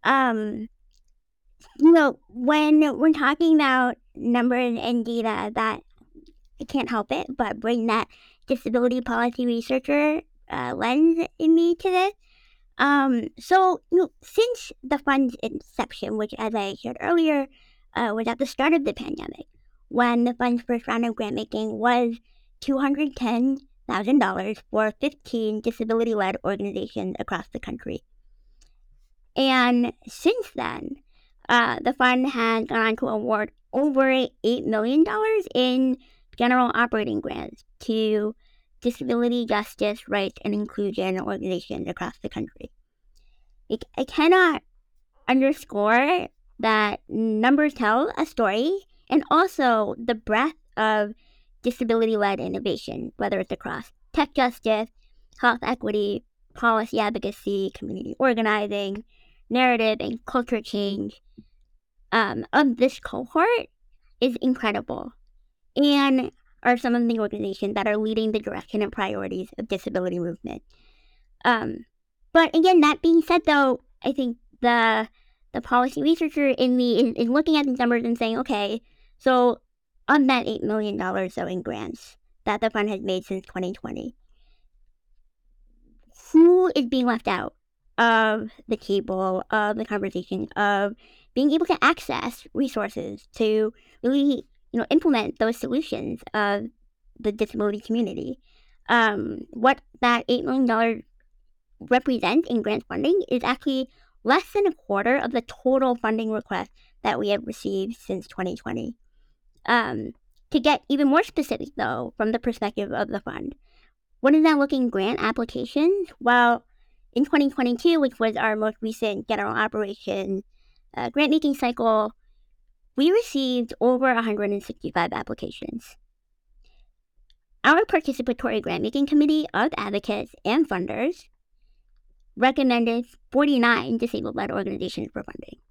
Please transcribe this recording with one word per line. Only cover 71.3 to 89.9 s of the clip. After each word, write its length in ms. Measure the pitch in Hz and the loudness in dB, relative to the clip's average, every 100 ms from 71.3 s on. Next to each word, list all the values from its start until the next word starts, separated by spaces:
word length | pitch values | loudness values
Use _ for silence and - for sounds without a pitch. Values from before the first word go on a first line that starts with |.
| _ | _
Um, 420 | 233 233 - - - _ _ _ _ | 0 0 -2 -8 -14 _ _ _ _
but 220 | 330 330 330 | 4 4 4
again, 260 | 349 359 | 6 6
that 200 | 294 302 | 6 4
being 220 | 330 339 | 4 4
said, 180 | 320 339 320 | 4 2 4
though, 380 | 294 277 247 _ _ | 4 4 0 _ _
I 80 | - | -4
think 260 | - 254 233 _ _ | -2 -4 -6 _ _
the, 480 | 240 240 226 220 220 _ _ _ _ | 2 4 4 2 -2 _ _ _ _
the 80 | - | -10
policy 420 | - 247 254 294 | 0 0 0 0
researcher 460 | 285 330 320 294 277 | 0 2 0 0 0
in 280 | 254 254 254 | 2 2 2
me 220 | 247 226 | 2 2
is, 140 | 247 - 233 | 2 2 0
is 40 | |
looking 280 | 262 311 311 | 2 2 2
at 80 | 285 | 2
these 140 | 247 | 0
numbers 240 | 240 240 | 0 0
and 140 | 233 233 | 0 -2
saying, 200 | 226 226 | -2 -4
"Okay, 420 | 262 220 202 226 _ _ _ _ | -4 -2 -2 -6 _ _ _ _
so 420 | - 254 247 - _ _ _ _ - | 2 4 2 0 _ _ _ _ 2
on 200 | 294 262 | 4 4
that 200 | 254 - | 2 0
eight 140 | 220 | -4
million 360 | - 214 214 202 | -2 -2 -2 -4
dollars 360 | 185 196 190 | -4 -4 -6
so 140 | - 180 | -6 -6
in 140 | 185 | -6
grants 540 | - 107 107 240 - _ _ _ - | -6 -8 -10 -12 -16 _ _ _ -6
that 160 | 208 | -2
the 80 | 226 | -2
fund 200 | - 208 | 0 -2
has 120 | 196 | -4
made 240 | 190 185 185 | -4 -4 -4
since 200 | 190 190 | -10 -8
twenty 280 | - 180 | -8 -8
twenty, 420 | 196 - - 247 - _ _ _ _ _ _ _ _ _ _ _ _ _ _ _ _ _ _ _ - - | -8 -10 -10 -12 -14 _ _ _ _ _ _ _ _ _ _ _ _ _ _ _ _ _ _ _ -20 2
who 400 | 311 339 359 370 - | 8 8 8 4 2
is 100 | 240 | 0
being 220 | 262 247 | 0 0
left 200 | 226 - | 0 -2
out 280 | 185 - _ _ _ _ - | -4 -4 _ _ _ _ 2
of 540 | 233 226 220 214 220 - - | 4 4 2 0 -4 -14 -8
the 100 | 226 | -8
table, 640 | - 196 220 190 190 185 - | -2 -2 -2 -4 -2 -4 -2
of 280 | 220 208 214 | -2 0 -2
the 80 | |
conversation, 640 | 220 | -4